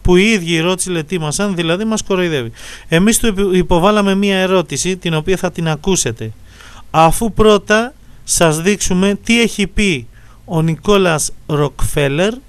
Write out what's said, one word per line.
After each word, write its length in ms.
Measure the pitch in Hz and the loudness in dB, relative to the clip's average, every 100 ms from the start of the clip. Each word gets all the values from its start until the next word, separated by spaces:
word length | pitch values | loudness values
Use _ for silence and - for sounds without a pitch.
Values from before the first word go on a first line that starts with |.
που 140 | - | 4
οι 80 | 180 208 | 4 4
ίδιοι 240 | 220 165 | 0 0
οι 60 | 165 | -2
Ρότσιλ 360 | 170 185 185 | -2 -2 -4
ετοίμασαν, 600 | 175 151 185 151 143 202 | -6 -4 -6 -4 -2 -2
δηλαδή 300 | 175 165 180 | -2 -2 -2
μας 180 | 220 214 | -2 -4
κοροϊδεύει. 480 | - 190 175 147 113 - - - - | -2 -2 0 -2 -6 -10 -18 -18 -2
Εμείς 300 | 165 202 220 | 2 2 2
του 80 | 233 | 0
υπο-, 260 | 190 202 | 0 0
υποβάλαμε 640 | 185 180 175 190 214 196 | 0 2 2 4 2 2
μία 220 | 196 202 190 | 2 0 0
ερώτηση, 600 | 185 185 160 139 175 180 | 2 0 0 -4 -4 -4
την 160 | 175 | -2
οποία 240 | 156 156 180 | -2 -2 -2
θα 140 | 180 | -2
την 160 | 175 165 | -4 -4
ακούσετε, 640 | 151 196 185 123 107 110 - - - - - - | -2 0 0 -2 -6 -10 -12 -20 -20 -20 -20 -2
αφού 420 | 156 160 - 233 | 2 4 2 -2
πρώτα 600 | - 214 208 - 214 240 - - - | 2 4 4 2 0 0 -10 -20 -20
σας 380 | - - 170 156 | -6 2 2 2
δείξουμε 560 | 170 202 - 180 196 196 | 0 -2 0 2 2 0
τι 180 | - 233 | 0 2
έχει 260 | 233 - 196 | 2 -2 -2
πει 400 | - 202 143 113 - - - | 0 0 -2 -8 -20 -20 -20
ο 160 | - 170 | -6 -2
Νικόλας 720 | 165 156 - 202 185 156 - - - | 0 -2 2 2 2 0 -4 -10 -4
Ροκφέλερ 840 | 147 143 - - 156 139 143 196 254 | -2 -2 -2 -2 0 0 0 -2 -4